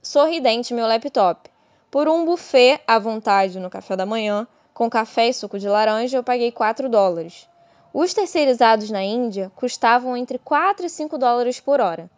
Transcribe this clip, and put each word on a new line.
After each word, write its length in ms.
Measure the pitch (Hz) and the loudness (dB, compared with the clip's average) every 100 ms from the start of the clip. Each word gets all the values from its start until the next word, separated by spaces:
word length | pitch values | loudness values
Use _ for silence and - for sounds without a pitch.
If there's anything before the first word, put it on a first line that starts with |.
sorridente 680 | - 285 311 330 254 226 240 | 0 2 2 2 0 0 -4
meu 140 | 240 226 | -2 0
laptop. 640 | 226 285 247 185 165 _ _ _ _ _ | 0 0 2 2 0 _ _ _ _ _
Por 180 | 277 302 | 0 2
um 160 | 330 | 2
buffet 560 | 330 349 - 269 247 294 - | 0 -2 2 4 6 4 2
à 120 | 226 | 0
vontade 640 | 214 220 220 196 196 185 | 0 -4 2 2 2 -4
no 80 | 185 | -10
café 260 | 190 - | -12 -8
da 120 | 190 190 | -6 -2
manhã, 420 | 226 214 208 233 _ _ | -2 -2 -4 -6 _ _
com 180 | - 233 | -6 -2
café 380 | 226 226 - 233 | -2 -2 0 0
e 60 | |
suco 240 | 247 202 202 | 0 -8 -8
de 100 | 202 | 0
laranja, 480 | 208 220 220 247 262 | 2 2 0 -2 -4
eu 80 | |
paguei 260 | 247 247 240 | -2 -2 -2
quatro 380 | 233 220 226 262 | 0 -2 -2 0
dólares. 580 | 226 196 170 165 - _ _ _ _ _ | 2 2 -2 -8 -16 _ _ _ _ _
Os 200 | - 359 | -2 -2
terceirizados 800 | 440 370 339 277 247 226 220 214 | 0 -2 0 0 4 4 4 0
na 140 | 208 | -6
Índia 480 | 196 233 240 196 190 | -4 -2 -4 -6 -8
custavam 640 | - 247 - 233 247 254 247 | -8 -8 0 2 2 0 -6
entre 220 | 254 254 | -6 -10
quatro 460 | - 294 359 403 | -4 0 0 -2
e 60 | 349 | -6
cinco 260 | - 302 294 | -8 -8 -2
dólares 440 | 247 240 247 254 | 0 0 -2 -4
por 200 | - 285 | -2 0
hora. 300 | 196 165 165 | 0 -4 -14